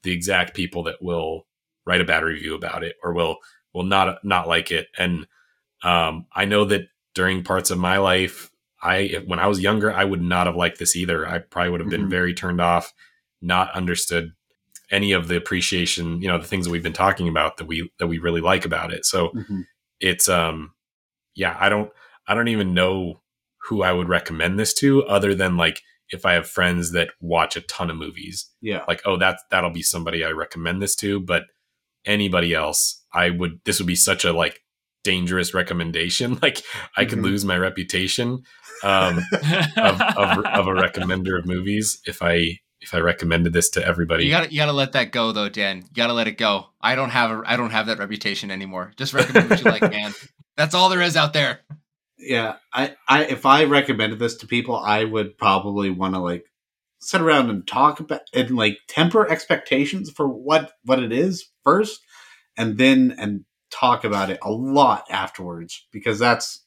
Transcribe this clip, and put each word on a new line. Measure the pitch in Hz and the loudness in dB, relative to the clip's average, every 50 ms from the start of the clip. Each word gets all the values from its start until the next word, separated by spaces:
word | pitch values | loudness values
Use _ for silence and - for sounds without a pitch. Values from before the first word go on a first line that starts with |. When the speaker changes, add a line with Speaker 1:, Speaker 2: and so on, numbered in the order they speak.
| - | -4
Speaker 1:
the | 92 | -4
exact | 90 87 87 95 95 90 87 - - | -4 -4 -2 0 2 2 0 0 -4
people | - 90 87 - 87 80 | -6 -6 -6 -6 -6 -6
that | 82 82 - | -6 -8 -8
will | 90 90 85 85 80 80 80 80 _ _ _ _ _ _ _ _ _ | -6 -4 -4 -2 -2 -4 -6 -8 _ _ _ _ _ _ _ _ _
write | 87 90 90 | 0 0 0
a | 87 | 2
bad | 82 80 80 | 2 2 2
review | 80 82 80 76 78 80 80 | 2 -2 -4 -4 -6 -8 -8
about | 80 85 85 85 85 80 | -6 -8 -8 -8 -6 -8
it | 85 - _ | -10 -10 _
or | - 87 85 | -6 -4 -2
will, | 85 85 80 80 - _ - _ _ _ _ _ | 0 -2 -2 -2 -6 _ -20 _ _ _ _ _
will | 90 90 | -6 -2
not, | 95 98 98 95 92 90 - - | 2 2 2 2 2 0 -6 -2
not | 101 92 90 82 | 0 0 0 2
like | 85 85 85 85 - | 2 0 0 0 -2
it. | 85 80 - _ - | -4 -4 -4 _ -6
And, | - 92 90 87 80 69 _ _ _ _ _ _ _ _ _ _ _ | -4 -2 -2 -2 -4 -6 _ _ _ _ _ _ _ _ _ _ _
um, | - 90 87 87 82 80 80 82 87 _ | 0 2 2 2 2 0 -2 -6 -12 _
I | - 92 98 | -4 -2 0
know | 101 104 104 104 | 2 4 2 4
that | 95 104 92 87 _ _ _ _ _ _ | 4 2 -2 -2 _ _ _ _ _ _
during | - 92 92 95 92 | 0 0 0 0 -2
parts | 90 - 95 95 90 - | -2 -2 -2 -2 0 -2
of | 92 90 | -2 0
my | 90 90 92 98 | 0 2 2 4
life, | 98 95 92 92 92 90 - - - - _ _ _ _ _ _ | 4 4 4 2 2 -2 -4 -12 -20 -20 _ _ _ _ _ _
I, | - 87 92 95 101 - - 85 92 | -2 0 0 2 0 -2 -4 -6 -4
when | 92 87 82 | -4 -2 0
I | 90 101 | 0 0
was | 104 92 | 0 2
younger, | 92 98 107 107 101 107 | 2 2 2 2 0 0
I | 101 92 98 | 2 2 0
would | 98 98 87 | 0 0 -2
not | 87 87 90 87 90 | 0 0 0 2 0
have | 90 85 | 0 0
liked | 87 87 85 - - | 0 -2 -2 -2 -2
this | 90 87 - | -4 -2 -2
either. | 87 90 87 87 78 80 | -2 -2 -2 -2 -4 -4
I | 85 87 87 | -4 -6 -8
probably | - _ - 90 87 87 | -8 _ -4 -2 -2 -2
would | 87 87 | -2 -4
have | - 80 | -4 -4
been | - - | -4 -2
Speaker 2:
Mm-hmm. | 101 95 | -2 -2
Speaker 1:
very | 92 90 90 90 87 | 0 0 0 -2 -2
turned | - - 90 87 87 | -4 -4 -4 0 2
off, | 87 87 87 85 - - _ _ - _ _ _ _ _ _ _ | 2 4 2 2 0 -4 _ _ -20 _ _ _ _ _ _ _
not | 90 87 90 90 92 - - | -2 0 2 2 2 0 -2
understood | 92 92 87 87 87 - - 87 85 82 82 82 _ _ _ _ _ _ _ _ - _ _ | -6 -4 -2 -2 -2 -2 -2 -2 -4 -4 -6 -14 _ _ _ _ _ _ _ _ -20 _ _
any | 98 98 101 101 | -2 0 2 2
of | 95 90 85 | 2 0 0
the | 82 90 | 0 -2
appreciation, | 85 - - 95 90 87 - 98 90 87 85 - 90 85 82 82 85 | -2 -2 -2 -2 -2 -2 0 0 0 0 -2 -2 -4 -4 -4 -4 -4
you | 95 95 | -2 -2
know, | 87 85 | -2 -2
the | 85 | -2
things | - 98 95 87 | -4 -4 -4 -2
that | 87 | -2
we've | 85 85 82 | -4 -4 -4
been | 85 | -6
talking | 82 - 92 98 95 - 90 85 | -2 2 2 2 2 2 -2 0
about | 80 76 76 78 - | 0 0 0 0 -2
that | - 85 | -8 -10
we, | 78 82 80 87 - _ _ | -6 -6 -6 -6 -8 _ _
that | 90 | -4
we | 85 85 82 | -2 -2 -2
really | 82 85 85 85 | -2 -2 -2 0
like | 82 90 95 92 - | 2 2 2 2 0
about | 87 85 82 85 85 | -4 -4 -4 -4 -6
it. | 85 87 - | -8 -4 -4
So | - - 95 85 82 | -2 0 0 0 0
Speaker 2:
Mm-hmm. | - 113 - - 101 95 90 _ _ _ _ _ _ _ | -4 -8 -8 -6 -8 -8 -8 _ _ _ _ _ _ _
Speaker 1:
it's, | 98 95 90 - - - | 0 0 0 2 2 2
um, | 92 87 82 82 80 80 78 78 _ _ _ _ _ _ _ _ _ _ _ _ _ | 2 2 2 0 -4 -8 -12 -14 _ _ _ _ _ _ _ _ _ _ _ _ _
yeah, | - 95 85 85 - | -4 -4 -4 -2 2
I | 92 101 | 2 2
don't, | 104 104 107 104 _ _ - - _ _ _ - | 2 2 -2 -6 _ _ -20 -20 _ _ _ -2
I | 104 | 0
don't | 113 117 120 | 0 2 0
even | 113 107 101 92 90 | 0 0 0 2 2
know | 90 90 92 95 95 92 85 82 _ _ _ _ _ _ _ _ _ - - | 4 4 2 2 -2 -4 -6 -8 _ _ _ _ _ _ _ _ _ -8 -6
who | 113 104 | -2 0
I | 92 90 | 2 2
would | 90 90 87 85 | 2 2 0 0
recommend | 90 82 - - 82 80 82 87 95 101 | 0 0 0 -2 -2 0 0 0 0 0
this | 110 - - | -2 0 0
to | - - 139 135 139 - | 2 2 4 4 4 4
other | - 101 101 98 101 98 | 4 2 2 4 2 2
than, | 95 95 92 90 | 2 2 2 2
like, | 87 82 82 - - _ _ _ _ _ _ | 2 2 2 0 -2 _ _ _ _ _ _
if | - 90 - | -14 -2 0
I | 95 87 | 2 2
have | 85 82 - | 2 0 -2
friends | - 95 90 90 90 87 85 85 | -2 0 2 2 2 0 -2 -2
that | 87 87 82 82 - _ | 0 -2 -2 -2 -4 _
watch | 87 82 85 82 80 - - | -4 0 0 0 2 0 -2
a | 82 | -10
ton | - - - - 92 85 | -10 -10 -8 -6 -6 -6
of | 82 | -6
movies, | 80 78 80 80 - - - 90 - - _ _ _ | -8 -10 -12 -12 -14 -16 -12 -12 -12 -14 _ _ _
Speaker 2:
Yeah. | 117 107 101 80 73 | -8 -6 -6 -4 -2
Speaker 1:
like, | - 87 - - | -4 -4 -2 0
oh, | 101 95 | -2 0
that's, | 90 92 92 92 - - _ | 2 2 2 0 -2 -6 _
that'll | - 92 87 87 | 0 0 0 0
be | 82 85 | -4 -4
somebody | 80 - - 85 82 82 82 82 80 | -4 -4 -4 -2 -4 -4 -4 -4 -4
I | 80 | -4
recommend | 80 80 82 - - 85 82 82 87 95 | -4 -6 -8 -8 -10 -8 -6 -4 -4 -2
this | 98 98 - | -2 -4 -4
to. | - - 101 101 101 | -2 -2 -2 -2 -2
But | 92 90 87 82 - _ _ _ _ _ _ _ _ _ _ _ _ | 0 0 0 0 0 _ _ _ _ _ _ _ _ _ _ _ _
anybody | 101 104 104 101 98 90 90 87 85 82 | 0 0 2 2 2 2 2 2 2 0
else, | 80 78 76 78 - - - - - _ _ | 0 0 0 0 0 -2 -2 -4 -8 _ _
I | - 87 87 90 | 0 2 2 2
would, | 90 87 90 85 82 - _ | 2 0 -4 -4 -6 -6 _
this | 110 90 - | -4 -2 -2
would | 95 | 0
be | 87 90 | -2 2
such | 87 - 104 95 - - | 2 2 2 2 0 0
a, | 90 | 0
like, | 82 82 85 76 - - _ _ _ _ _ _ _ _ _ | 2 2 0 -2 -4 -10 _ _ _ _ _ _ _ _ _
dangerous | 101 92 92 90 87 92 92 87 87 - | 0 0 0 0 0 0 0 0 0 -2
recommendation. | 92 87 - 95 85 82 85 80 82 85 87 - - 127 120 127 127 | -2 -2 -2 -2 -4 -4 -2 -2 -4 -2 -2 -2 -2 -2 -2 -2 0
<laughs> | |
Like, | - 143 - - - - - - - - - | 0 0 0 -2 -12 -12 -12 -12 -14 -6 -2
I | 98 104 | -2 -2
could | 120 - 98 | 0 0 -2
Speaker 2:
Mm-hmm. | 95 | 0
Speaker 1:
lose | 95 98 101 101 | 0 0 0 0
my | 98 92 | 0 0
reputation, | 90 92 92 92 95 90 - - 92 92 92 - - 120 120 127 131 131 _ - - - - - - | 2 0 0 -2 -6 -8 -4 -4 -2 -2 -2 -2 -2 -2 -2 -4 -6 -10 _ -20 -20 -20 -20 -16 -4
um, | - 98 98 95 95 90 87 85 87 | 0 2 4 4 4 4 2 -2 -2
Speaker 3:
<laughs> | - 202 - 147 151 170 190 165 151 - | -2 -4 -2 0 0 0 0 0 0 0
Speaker 1:
of, | 220 226 202 190 180 | 2 2 2 2 2
of, | - 196 - - 101 - - - - | -2 -2 0 0 2 2 2 0 0
of | - - 101 92 | 0 0 0 0
a | 95 | 2
recommender | 95 92 92 87 - 95 90 90 92 92 90 95 92 87 | 2 2 0 0 0 -4 -2 -2 -2 -2 -2 -2 -2 -2
of | 82 | -2
movies | 90 90 90 92 101 104 107 107 104 - - _ | -2 -4 -4 -2 -2 -2 -2 -2 -4 -6 -6 _
if | - - - | -12 -8 -2
I, | 90 85 87 85 85 80 90 - _ _ _ _ | 0 2 2 2 2 0 -4 -8 _ _ _ _
if | - - - | -14 -4 -2
I | 85 | 0
recommended | 82 87 85 - - 82 82 85 85 85 | 2 2 0 0 0 0 2 2 2 2
this | 82 87 - - | 2 2 0 2
to | - 92 85 | 0 0 0
everybody. | 90 85 85 85 80 82 82 82 | 0 0 0 0 0 2 2 2
Speaker 4:
You | 143 | 2
gotta, | 151 180 165 160 | 2 2 0 0
you | 160 147 | 0 0
gotta | 151 147 | 0 0
let | 143 139 135 131 | 2 0 -2 0
that | - 135 120 113 | 0 0 0 0
go, | - 123 113 113 | 0 -2 0 0
though, | 107 107 104 101 | 0 -2 -4 -4
Dan. | 101 107 101 98 95 92 | -2 -2 -2 -2 -2 -6
You | 90 _ - | -12 _ -4
gotta | 120 117 120 120 | -2 0 0 0
let | 117 113 110 | 0 -2 -2
it | 107 - | -2 0
go. | 117 107 101 95 - _ _ _ | 0 0 0 0 -4 _ _ _
I | - 113 127 | 0 0 0
don't | 127 135 123 | 0 -2 0
have | 120 127 120 113 | 2 2 2 2
a, | 110 110 110 | 0 -4 -2
I | 110 120 | -2 0
don't | 120 120 110 | 0 0 0
have | 113 110 107 | 0 -2 0
that | 110 110 98 | 0 -4 -4
reputation | 101 101 107 101 - 107 98 - - 98 | -4 -8 -6 -6 -4 -4 -4 -4 -8 -8
anymore. | 95 95 98 95 95 92 90 98 - | -8 -10 -10 -8 -8 -10 -10 -10 -10
Just | - 135 135 127 | -8 -8 -2 2
recommend | - 127 - - - - - | 0 0 6 6 4 6 6
what | - 175 | 2 4
you | - 113 | 4 2
like, | 113 107 | 2 4
Speaker 1:
<laughs> | 220 - | 0 0
Speaker 4:
man. | 214 208 - 104 - - - - _ _ - _ _ | 0 -2 -6 -6 -8 -12 -18 -20 _ _ -20 _ _
That's | - 151 151 170 | -2 -2 0 4
all | 180 185 185 | 4 4 4
there | 185 180 | 4 2
is | 175 175 151 | 2 2 2
out | 160 147 151 151 | 2 2 2 2
there. | 156 143 127 - - _ _ - - _ _ _ _ _ _ _ _ | 0 0 0 -2 -6 _ _ -20 -20 _ _ _ _ _ _ _ _
Speaker 2:
Yeah, | - 135 127 117 113 110 - - _ _ - | -4 -2 0 0 0 -2 -6 -10 _ _ -2
I, | 123 139 139 - _ _ - | -2 -2 -2 -4 _ _ 2
I, | 135 147 156 | 2 2 4
if | - 131 117 - | 0 -2 0 6
I | 135 135 147 160 | 6 6 8 6
recommended | 139 143 143 139 139 123 107 110 107 113 107 | 6 4 2 4 2 0 0 0 -2 0 -2
this | 120 117 - | -2 -4 -4
to | - - | -6 -6
people, | - 120 120 117 127 117 | -2 -2 -2 -2 -2 -6
I | 104 - 104 104 107 110 | -4 0 0 0 2 0
would | 110 110 110 104 98 - _ | 0 0 -2 -2 -4 -6 _
probably | 113 104 98 95 92 101 101 101 101 98 | 4 4 4 4 0 -2 -2 -2 -2 -2
wanna, | 92 90 95 95 95 92 | 0 -2 -2 -2 -2 -2
like, | 87 87 87 87 - _ _ _ _ _ _ _ _ _ _ _ | -2 -4 -4 -6 -10 _ _ _ _ _ _ _ _ _ _ _
sit | - - - 185 | -8 -2 0 2
around | 165 160 151 139 127 117 | 4 4 4 4 4 2
and | 107 95 90 | -2 -4 -6
talk | - - 131 139 151 147 - | -4 0 4 4 4 2 0
about | 160 - 147 - - - - | -6 -8 -8 -8 -8 -4 -2
and, | 127 127 120 127 | -2 0 0 0
like, | 120 110 107 104 - _ - | 2 2 0 0 -2 _ -6
temper | - 147 165 175 - 220 - - | 0 2 2 4 4 4 4 4
expectations | 160 156 - - 170 - - - - 135 143 147 196 190 196 151 | 0 -4 0 -2 -2 -2 0 -2 0 0 0 0 -2 -6 -8 -10
for | - - 151 139 | -6 -4 -2 -2
what, | 123 117 127 139 156 160 147 - _ _ _ | -2 -6 -2 2 2 2 2 -2 _ _ _
what | 120 131 131 | 0 2 2
it | 123 110 | 2 -2
is | 113 131 170 190 180 175 - _ _ _ _ | 0 0 0 0 -2 -4 -10 _ _ _ _
first, | 139 160 196 214 214 - - _ _ - - - - - _ _ _ _ - | 4 4 4 2 0 -4 -14 _ _ -20 -20 -20 -20 -20 _ _ _ _ -4
and | 113 113 107 104 | -2 -2 2 4
then, | 127 135 135 131 131 127 - - | 6 6 8 8 6 4 2 -2
and | 107 104 104 98 - _ _ _ _ _ | -6 -4 -4 -6 -10 _ _ _ _ _
talk | - - 131 123 - - - | -4 0 2 2 2 2 0
about | 110 101 98 98 95 | -2 0 0 0 -2
it | 95 - | -4 -6
a | - 113 | -4 -4
lot | 107 113 127 135 135 143 139 123 104 - - - | -4 -4 -2 2 6 6 6 6 6 2 -2 -6
afterwards, | 98 98 95 92 - - 92 87 85 82 85 85 - - _ _ | -4 -4 -4 -4 -8 -12 -12 -10 -10 -12 -14 -16 -16 -20 _ _
because | - 104 - 117 107 101 | -16 -4 -4 -2 0 2
that's | 117 - - - - - - - _ | 4 4 4 2 0 -10 -10 -16 _